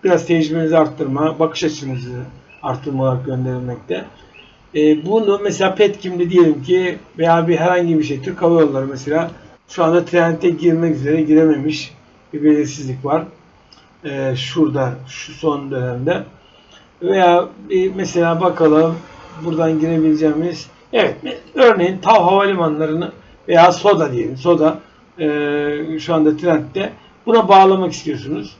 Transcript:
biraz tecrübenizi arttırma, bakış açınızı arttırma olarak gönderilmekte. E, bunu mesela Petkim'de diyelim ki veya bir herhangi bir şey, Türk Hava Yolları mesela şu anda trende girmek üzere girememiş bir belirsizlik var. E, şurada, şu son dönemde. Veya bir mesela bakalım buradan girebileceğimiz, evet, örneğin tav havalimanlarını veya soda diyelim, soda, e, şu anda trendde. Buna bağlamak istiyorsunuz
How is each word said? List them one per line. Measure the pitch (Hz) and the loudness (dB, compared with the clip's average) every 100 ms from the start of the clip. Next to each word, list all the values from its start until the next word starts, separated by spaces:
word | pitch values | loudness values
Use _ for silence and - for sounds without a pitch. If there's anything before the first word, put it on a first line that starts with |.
biraz | 185 170 - | 2 0 2
tecrübenizi | 170 156 160 160 160 | 0 0 -2 0 2
arttırma, | 156 - 143 135 156 156 | 2 -2 -6 -2 -2 0
bakış | 160 - | -2 -2
açınızı | 170 151 139 127 123 123 131 - _ - | -4 -4 -10 -10 -10 -12 -14 -18 _ -14
arttırma | - 131 - 135 | -8 -8 -6 -2
olarak | 131 127 131 | -2 -2 -4
gönderilmekte. | 127 127 127 123 120 - 175 202 - - - - _ _ | -6 -4 -6 -8 -10 -8 -8 -8 -20 -20 -20 -20 _ _
E, | 151 151 151 160 | 0 2 2 2
bunu | 220 208 196 | 0 2 0
mesela | 202 - 196 | -2 0 -2
Petkim'de | 185 208 196 185 175 175 | 2 2 2 -8 -4 0
diyelim | 180 165 143 | 4 4 2
ki | 131 185 185 165 - - | 0 0 0 -6 -14 -4
veya | 165 170 165 | 2 2 2
bir | 165 | 0
herhangi | 170 180 170 160 | 2 0 2 0
bir | |
şey, | 151 135 | 0 -6
Türk | 156 190 | -8 -2
Hava | 170 170 | 2 4
Yolları | 151 135 135 | 2 0 -6
mesela | 139 143 156 165 - - - _ | -8 -4 -4 -4 -10 -20 -20 _
şu | - | -2
anda | 160 175 | 2 2
trende | 170 175 165 160 175 | 0 0 0 0 -2
girmek | 160 170 160 170 | 0 0 0 0
üzere | 139 135 160 | -2 -2 -2
girememiş | 151 156 160 147 143 151 - - _ _ _ | 2 4 4 2 -2 -6 -10 -18 _ _ _
bir | 151 | -2
belirsizlik | 151 151 135 139 131 127 | 2 2 0 -6 -10 -8
var. | 147 156 - - _ _ _ _ _ _ | -4 -4 -4 -16 _ _ _ _ _ _
E, | 151 139 135 127 | -10 -6 -4 -4
şurada, | - 175 151 131 131 - - | -6 -2 0 0 -4 -6 -14
şu | - - | -18 -18
son | 156 160 143 139 | -6 -4 -4 -6
dönemde. | 135 123 123 135 185 196 - _ _ _ _ _ _ | -6 -6 -4 -4 -4 -6 -20 _ _ _ _ _ _
Veya | 175 196 180 175 170 - - | -2 2 4 4 0 -8 -4
bir | 185 185 | -2 0
mesela | 190 175 175 170 165 | -4 -6 0 0 2
bakalım | 180 160 160 151 165 165 - - - 160 | 0 2 4 4 2 -2 -10 -20 -20 -12
buradan | 160 160 165 160 | -6 -2 0 0
girebileceğimiz, | 160 165 160 151 156 151 175 - - - _ | 0 0 2 2 0 0 -4 -6 -14 -20 _
evet, | - 185 - - 247 - | 0 0 -2 -12 -14 -12
örneğin | - 247 190 175 190 | 2 4 4 0 -2
tav | 190 220 | 2 4
havalimanlarını | 175 196 196 190 165 151 156 160 175 - - - - | 4 2 2 0 -2 -2 -2 -4 -6 -10 -20 -20 0
veya | 165 175 | 6 6
soda | - 208 185 151 | 6 2 2 0
diyelim, | 123 110 131 | -4 -6 -4
soda, | 175 170 156 160 - _ _ - | 0 2 2 0 -14 _ _ -6
e, | 156 147 147 147 147 147 160 160 | -4 -2 -2 -2 -4 -6 -6 -10
şu | - | -2
anda | 165 151 151 | 2 2 2
trendde. | 175 156 - 190 214 - _ _ - | 0 0 -2 -6 -8 -10 _ _ 2
Buna | 226 196 | 2 6
bağlamak | 196 190 190 180 | 6 8 4 0
istiyorsunuz | - 160 135 101 175 104 - | -6 -8 -8 -8 -10 -10 -18